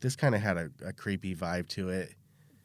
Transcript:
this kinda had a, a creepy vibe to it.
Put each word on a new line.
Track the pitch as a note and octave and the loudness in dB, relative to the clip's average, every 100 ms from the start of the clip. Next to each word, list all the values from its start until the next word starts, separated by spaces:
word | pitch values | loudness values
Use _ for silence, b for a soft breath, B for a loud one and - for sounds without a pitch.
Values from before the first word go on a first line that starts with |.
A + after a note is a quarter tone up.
this | B2+ | -2
kinda | - C#3 G#2+ | 2 4 4
had | G#2 F2 | 4 2
a, | D#2+ - | -2 -8
a | F2+ | -10
creepy | - G#2 F#2+ F#2+ | -6 -2 -2 -2
vibe | F2 F2 F2+ E2+ | -2 -2 -2 -2
to | - F#2 | -4 -2
it. | F#2 E2+ - _ b b b | -2 -4 -8 _ b b b